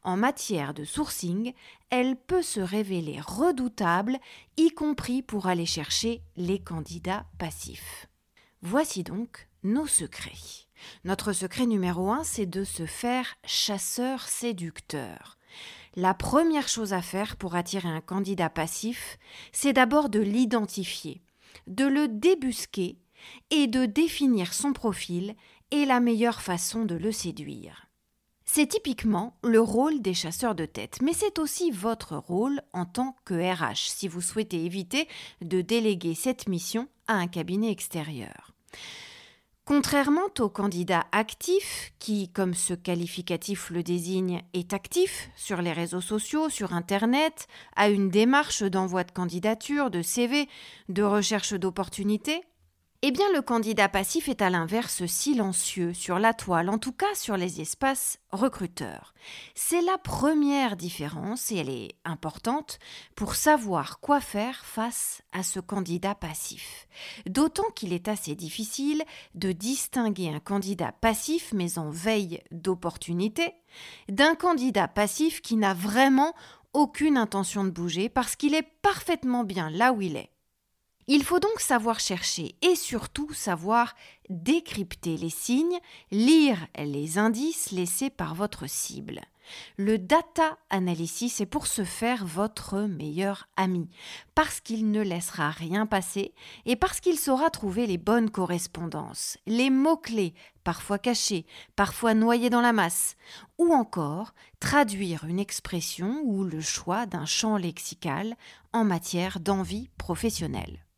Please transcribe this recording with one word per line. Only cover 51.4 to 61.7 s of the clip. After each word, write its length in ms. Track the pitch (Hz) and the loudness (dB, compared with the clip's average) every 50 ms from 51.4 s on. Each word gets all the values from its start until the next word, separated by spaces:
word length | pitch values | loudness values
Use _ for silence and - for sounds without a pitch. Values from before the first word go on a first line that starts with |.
| - - 208 | 0 -2 -2
d'opportunités, 880 | 185 180 190 170 196 190 - - - 202 202 214 208 - 302 302 339 370 _ _ _ _ _ _ _ _ _ _ _ | 0 0 -2 0 -2 -4 -4 -4 -4 0 0 0 0 0 -2 -2 -2 -4 _ _ _ _ _ _ _ _ _ _ _
eh 100 | - 285 | 0 0
bien, 200 | 254 277 403 415 381 | 4 4 4 4 4
le 80 | 294 - | 2 2
candidat 440 | - 240 226 220 214 220 220 202 | 2 0 0 2 0 4 4 4
passif 420 | 196 - 196 190 - - 320 - - | 4 4 0 0 0 -2 -2 0 -2
est 120 | 247 - | 0 2
à 80 | 208 185 | 2 2
l'inverse 560 | 180 175 165 160 190 233 240 - - - 180 | 4 2 0 0 0 -2 -2 -2 -4 -4 -2
silencieux 880 | 175 180 - - 277 294 240 208 196 185 - - - - 185 175 170 175 | -2 -2 -2 0 2 2 2 2 0 0 -2 -2 -2 -2 0 -2 -2 -2
sur 240 | 175 - - 180 | -4 -4 -2 0
la 160 | 180 208 226 226 | 4 4 4 4
toile, 360 | - - 202 180 165 170 185 | 2 0 2 2 2 4 2
en 100 | 208 226 | 0 -2
tout 140 | - 269 247 | -2 -4 -4
cas 200 | _ 381 403 403 | _ 0 0 0
sur 240 | - - - 208 | -2 -2 -2 0
les 240 | 190 180 180 175 - | 0 0 -2 -4 -6
espaces 560 | 156 156 - _ - 269 269 262 - - - - _ _ | -8 -8 -4 _ 0 0 0 0 -2 -4 -6 -8 _ _
recruteurs. 840 | - 190 226 262 - - 190 175 - - 147 101 73 60 - - _ _ - - - - - - _ | -2 0 0 0 0 -2 -8 -8 -6 -8 -8 -8 -10 -12 -16 -20 _ _ -20 -18 -18 -16 -18 -16 _
C'est 280 | - - - 330 349 | -6 -2 0 2 2
la 180 | 339 359 381 370 | 4 2 2 0
première 760 | 370 - - - 254 294 320 302 294 277 285 277 262 240 202 | -2 -4 -2 2 2 4 4 4 4 4 4 2 2 0 0
différence, 760 | 170 170 180 175 - 151 147 170 156 139 196 220 247 - - | -2 -6 -8 -6 -6 -8 -6 -6 -6 -6 -6 -6 -6 -6 -4
et 60 | 226 | -2
elle 120 | 185 151 | -2 -2
est 280 | 131 | -4